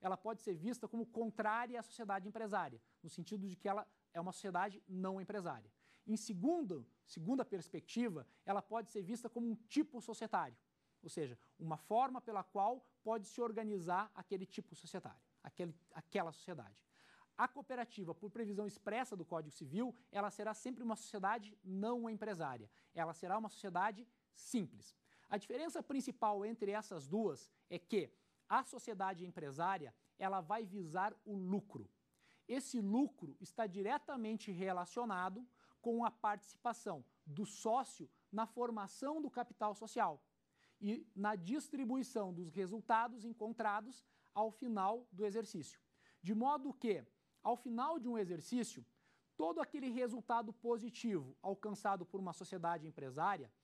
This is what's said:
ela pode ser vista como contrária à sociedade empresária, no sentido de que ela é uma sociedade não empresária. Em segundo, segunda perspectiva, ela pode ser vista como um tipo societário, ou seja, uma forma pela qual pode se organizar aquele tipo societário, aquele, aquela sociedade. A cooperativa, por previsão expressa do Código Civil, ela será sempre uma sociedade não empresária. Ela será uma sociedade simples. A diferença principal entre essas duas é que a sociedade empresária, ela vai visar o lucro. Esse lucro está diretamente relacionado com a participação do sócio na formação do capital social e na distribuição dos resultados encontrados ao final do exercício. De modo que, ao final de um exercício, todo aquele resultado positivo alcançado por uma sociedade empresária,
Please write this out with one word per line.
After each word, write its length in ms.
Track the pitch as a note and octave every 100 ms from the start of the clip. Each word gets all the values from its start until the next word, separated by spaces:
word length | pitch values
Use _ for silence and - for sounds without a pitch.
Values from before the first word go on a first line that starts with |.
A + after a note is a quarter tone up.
ela 160 | F#3 F#3
pode 260 | A3 A3
ser 120 | A3
vista 340 | E3 G3+ A#3+ G3+
como 180 | A#3 A#3
contrária 720 | A3+ A3+ A3 G#3+ A3+ G#3+ A#3+
à 40 |
sociedade 440 | - - G#3+ G3 G3
empresária, 520 | A3 G#3+ G3 D3+ A#2 _ _
no 60 | D#3+
sentido 380 | - E3 G#3+ G3
de 100 | F3+
que 120 | G3+
ela 180 | G3+ G#3 _ _
é 80 | E3+
uma 120 | F3+
sociedade 500 | - G3 F3 G3+ F#3+ -
não 320 | F#3 F#3+ F#3+
empresária. 500 | F#3 G#3 F3 B2 - _ _ - -
Em 100 | A3
segundo, 720 | - F3+ A#3+ F4 A3+ D3+ A#2 _
segunda 400 | - - E3 C4
perspectiva, 840 | - F#3+ - E3 - A3+ A#3+ D#3 A#2+ _
ela 180 | - G3
pode 280 | - A3+ G#3+
ser 120 | G#3+
vista 260 | F3+ A#3 G#3
como 200 | A#3+ A#3
um 60 |
tipo 460 | A3 - C#4+ D#4 A#3+
societário, 560 | - G#3+ A3 F#3+ C#3 A#2 _ _ _ _
ou 60 | D#3+
seja, 300 | - C#3 B2 - -
uma 180 | D#3+ D#3
forma 440 | - A3 C4 B3+
pela 220 | - G#3
qual 420 | F3 G3+ G3+ C4 - _
pode 240 | A3 A3+ G3
se 140 | -
organizar 680 | A#3 G#3+ G#3+ G3+ E3+ F3+ G#3+
aquele 300 | - - F#3+
tipo 300 | F#3+ - -
societário, 460 | - E3 F#3 A#2 - _ _
aquele, 320 | - - F3 - _
aquela 400 | D#3+ - G3+ E3
sociedade. 440 | D#3 - D#3+ G2+ - _ _ - - - -
A 100 | B3
cooperativa, 680 | C#4+ C#4 B3+ A#3+ - E3+
por 180 | D#3+ G#3
previsão 360 | A#3 G#3+ G3+ G#3
expressa 500 | - G#3 A3 B3 F#3+
do 80 |
Código 280 | D#3 E3 D#3
Civil, 420 | - C#3 F3+ B3 - -
ela 200 | G3+ G3+
será 220 | - G#3+
sempre 300 | G#3+ B3 A3+
uma 140 | A#3 G#3+
sociedade 600 | - G#3 F#3+ A#3 G#3 -
não 460 | F#3+ F#3+ G#3+ B3 A3+
empresária. 580 | G#3+ G#3+ F3+ D3 B2 G#2 _ _
Ela 220 | F3 E3
será 240 | D#3+ F3+ G#3+
uma 100 | G#3+
sociedade 580 | - G3+ E3+ G#3 G#3 B3 _ _
simples. 600 | - - B3 F3 G2+ - - _ - -
A 100 | G3+
diferença 440 | - B3 D#4+ E4+
principal 640 | - C4+ B3+ - G#3+ G#3
entre 280 | G#3 A3+ G3
essas 340 | G3+ - E3+ C3+
duas 420 | G3+ G#3 C3+ - _ -
é 80 | F3
que 340 | - G#3 C3+ - _ _ -
a 160 | A#3
sociedade 600 | B3+ B3 - G3+ F#3+ F3+
empresária, 680 | F3+ E3+ D3 C#3 F3 G3 C3 - _ -
ela 240 | F#3+ F#3+
vai 240 | E3 A3 G#3
visar 500 | G3+ E3 F3 G#3 A3
o 100 | -
lucro. 540 | G3+ F#3 G3 - - - _ _ _ _ - -
Esse 320 | C4 - B3
lucro 540 | G3 A#3 D4 - D3+ -
está 260 | F#3 - A3
diretamente 840 | F#3 G3 C#4+ - C4+ A3 A3 -
relacionado 960 | F3 F#3+ F3+ F3+ A#3+ A#3 F#3 F#3 G3 B3 _ - _
com 240 | A#3 A#3
a 60 | A#3
participação 920 | - G#3+ G#3 - - A#3+ A3 G#3 D3+ - _
do 220 | - D3 G#3+
sócio 640 | - - A#3+ A#3+ - D3 _ _
na 160 | G3+ A3
formação 760 | A#3+ A#3+ A3 G3 - C4+ D#4
do 80 | D4
capital 440 | - A#3+ - G#3+
social 480 | G3+ A3 A#3+ F#3+ C#3+ _ _ _ _ _ -
e 280 | G3+ A#3+ -
na 220 | F#3+ G#3 G#3+
distribuição 960 | E3+ C#4+ - C4+ A#3+ C4 A#3 A3+ G3
dos 160 | F3 E3+
resultados 720 | E3 F#3 A3 G3+ A3+ A#3 A#3+
encontrados 800 | A3+ A3+ A3 A#3 A3 G#3 A3 B3 _ _ _
ao 160 | G3+ A3
final 580 | G#3 B3 G#3 F#3+ A#3 A#3+
do 120 | F3+
exercício. 560 | G#3+ G#3+ G#3+ E3+ C3 - _ _ - _
De 140 | E3+
modo 400 | A3 B3+ D4 C4+
que, 320 | - A#3 E3+ A2+ _ _ _
ao 140 | G3+ A#3+
final 440 | B3 A#3 C#4+ E4
de 80 | A#3+
um 100 | A#3
exercício, 640 | F3+ E3+ - B3 G#3+ - A#2 _ _ _ _ -
todo 240 | D#4+ E4
aquele 280 | C#4+ D4 C4
resultado 640 | A#3 B3 A#3 - A#3 A3+
positivo 840 | - A#3 A#3 A3+ - A#3 F3+ C3 -
alcançado 640 | G3 G3 G#3 G3+ G#3 G3
por 140 | E3+ G3
uma 140 | F#3
sociedade 540 | - F3+ F#3 E3+ E3+ D#3
empresária, 640 | D3 C3+ C3 F3+ F#3 A#2 _